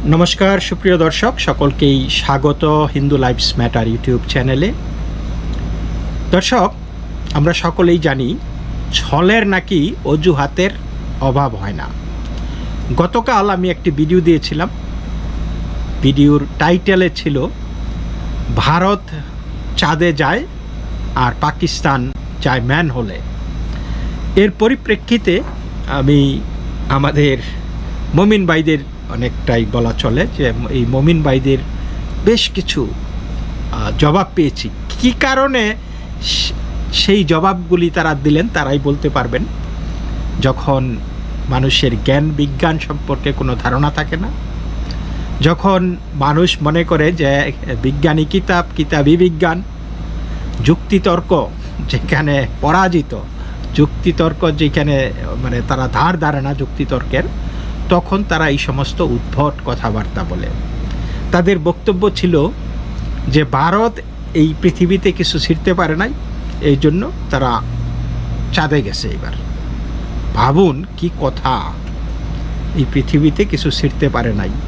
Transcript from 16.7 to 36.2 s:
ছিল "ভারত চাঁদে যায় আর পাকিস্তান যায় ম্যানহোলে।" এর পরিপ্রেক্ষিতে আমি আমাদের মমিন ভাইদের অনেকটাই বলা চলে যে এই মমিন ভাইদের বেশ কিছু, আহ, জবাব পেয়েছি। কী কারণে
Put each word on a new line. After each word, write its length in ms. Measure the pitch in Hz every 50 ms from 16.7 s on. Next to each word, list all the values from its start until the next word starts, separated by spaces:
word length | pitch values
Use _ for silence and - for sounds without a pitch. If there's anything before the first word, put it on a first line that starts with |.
| 180 185 175 196 190 180 185 175 156
ছিল 320 | - - 160 143 135 123 - - - - - - - - - - - - - - - - - - - - - -
"ভারত 440 | - - 139 151 175 180 196 202 202 - - - 151 - - - - - - - - - - -
চাঁদে 360 | - - 147 160 156 175 175
যায় 340 | 160 143 156 139 170 233 320 - - - - - - - - - - - - - -
আর 180 | - 127 123 117 -
পাকিস্তান 720 | 170 151 147 - - 165 - - - 156 139 131 123 131 139 - - - - -
যায় 180 | - 143 131 127
ম্যানহোলে।" 600 | 117 120 139 156 175 151 120 127 117 101 92 - - - - - - - - - - - - - - - - - - - - - - - -
এর 140 | 196 202 214
পরিপ্রেক্ষিতে 920 | 180 - 214 226 269 - - - 214 208 - - 233 226 - - 170 208 311 - - - - - - - - -
আমি 520 | 135 139 131 139 147 143 139 139 139 - - - - - - - - - - -
আমাদের 500 | 139 135 139 143 147 147 147 147 135 127 - - - - - - - - - - - - - - -
মমিন 320 | 147 190 208 220 208 190
ভাইদের 320 | 170 165 160 151 156 156 143 139 - - - - -
অনেকটাই 560 | - 110 123 123 - - - - 117 117 113 101
বলা 200 | 104 120 117 117 117 -
চলে 280 | - 117 113 143 175 123 - -
যে 140 | 143 123 110 110 120 -
এই 160 | 151 131 120 113
মমিন 340 | 127 135 139 160 170 160
ভাইদের 360 | 151 147 131 131 127 135 135 127 - - - - - - - - - - - - -
বেশ 260 | 196 233 226 - -
কিছু, 360 | - 190 - - - 160 123 104 - - - - - - - - - - - - - - - -
আহ, 180 | - - 110 104 - -
জবাব 280 | 151 147 151 196 185 - -
পেয়েছি। 340 | - 156 139 - - - - - - - - - -
কী 120 | - 254 233 -
কারণে 560 | - 269 269 262 269 277 262 247 220 - - - - - - - - - - -